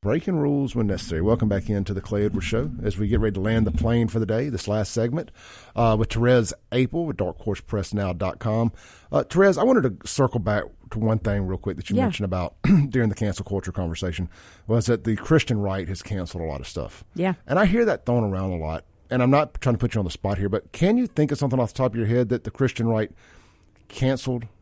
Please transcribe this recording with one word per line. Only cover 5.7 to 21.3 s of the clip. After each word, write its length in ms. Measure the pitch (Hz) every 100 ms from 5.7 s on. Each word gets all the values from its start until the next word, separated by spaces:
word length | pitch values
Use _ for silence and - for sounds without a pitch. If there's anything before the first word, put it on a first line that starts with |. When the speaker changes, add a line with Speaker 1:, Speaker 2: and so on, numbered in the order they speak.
Speaker 1:
uh, 220 | - 117 107
with 140 | 110
Therese 400 | 117 120 123 110 - _
Apel 340 | 120 127 160 170
with 100 | -
dark 220 | 90 85
horse 240 | - 98
press 320 | - 107 92
now 180 | 104 98
dot 260 | 87 92 -
com. 320 | 117 110 117 - - - -
Uh, 120 | 143
Therese, 340 | - 170 196 175
I 60 |
wanted 360 | 220 254 123 95
to 40 | -
circle 340 | - 131 123
back 240 | 95 104 - - -
to 80 | 110
one 220 | 110 110
thing 260 | - 101 95
real 100 | 92
quick 220 | - 90
that 100 | -
you 80 | 101
Speaker 2:
Yeah. 60 |
Speaker 1:
mentioned 240 | 226 170 101
about 300 | 92 87 -
<clears throat> 300 | - 190 143
during 180 | 127 113
the 60 |
cancel 320 | 98 107 95 -
culture 260 | 98 92
conversation, 560 | 87 90 80 92 85 87 - - - -
was 180 | 113 113
that 180 | 117
the 120 | 117 107
Christian 420 | - 160 - 110
right 300 | 101 95 87
has 140 | 95
canceled 400 | - 101 90 90
a 40 | 82
lot 140 | 71
of 80 | -
stuff. 340 | - 65 - -
Speaker 2:
Yeah. 200 | - 185 180 -
Speaker 1:
And 120 | 156
I 60 |
hear 220 | 202 214 233
that 180 | 165
thrown 200 | - 120
around 260 | 110 95 95
a 40 | 90
lot, 260 | 80 80 - _ _
and 140 | 127
I'm 80 | 123
not 280 | 143 151 -
trying 120 | 135
to 40 | 113
put 160 | 120
you 60 | 113
on 40 |
the 60 | 95
spot 260 | - 98 98
here, 140 | 98
but 200 | 101 -
can 260 | - 175 233
you 80 | 247
think 260 | - 151